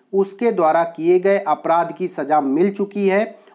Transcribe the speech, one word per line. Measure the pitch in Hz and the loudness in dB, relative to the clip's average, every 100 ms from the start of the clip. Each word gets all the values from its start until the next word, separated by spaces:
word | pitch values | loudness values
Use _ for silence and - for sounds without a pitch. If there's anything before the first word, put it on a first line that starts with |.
| _ | _
उसके | 196 196 - 233 | -2 -2 -2 -2
द्वारा | 185 156 165 170 | 2 2 2 0
किए | - 165 180 | -2 2 4
गए | 196 202 | 4 0
अपराध | 151 147 156 165 170 | 0 -2 0 0 -2
की | 170 180 | -6 -8
सज़ा | 165 143 151 | -6 -2 0
मिल | 135 143 196 | 2 0 0
चुकी | 202 202 202 190 | -2 -6 -2 0
है | 196 226 - - | 0 -2 -8 -20